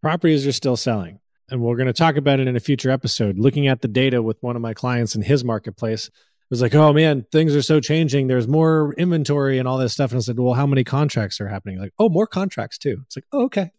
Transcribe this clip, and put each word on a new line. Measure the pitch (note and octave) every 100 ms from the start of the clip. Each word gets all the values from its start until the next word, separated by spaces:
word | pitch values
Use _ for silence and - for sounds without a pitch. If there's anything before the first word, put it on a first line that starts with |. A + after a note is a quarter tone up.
Properties | D#3 E3+ E3 D3+ C#3
are |
still | B2+ C#3 A#2+
selling. | - A2 E2+ G2+ _ _ -
And | C3
we're | A#2 A#2+
gonna | B2+
talk | A#2 E3 D3
about | C#3+ C#3
it | C3
in | B2
a |
future | - C3+ C3
episode. | C3 A2 - G#2 F#2+
Looking | B2+ C#3 C#3
at | C3
the | A#2+
data | A2 C3+ B2
with | A2+ G#2+
one | B2 A#2+
of |
my | A#2
clients | A2 B2 A#2+ A#2 A2
in |
his | G#2 C#3
marketplace, | B2 A2 - - A2+ A2 -
it | _ _ _ -
was | A#2+
like, | B2
"Oh, | D3+ D3+
man, | D3 D#3+ C#3 A2
things | D#3 D#3+ C#3+
are |
so | B2+ D#3
changing. | - D#3 D#3+ C#3 C3
There's | B2+ A#2
more | D#3 D#3+ D#3 D3
inventory | - F3 E3 C#3+ D3 C3+ C3
and | B2+
all | C3
this | B2
stuff." | - C3
And | B2
I |
said, | A2 A#2+
"Well, | B2
how | B2 C#3+
many | C3+
contracts | A#2+ C3+ D3 - G2+ -
are | G2
happening?" | G2 G2+ F#2
Like, | G2 -
"Oh, | A3
more | E3+ A3
contracts | F#3 F#3+ - G#2 -
too." | D3 G#2+ C3
It's | -
like, | -
"Oh, | C#4+
okay. | C4 G#3 F3+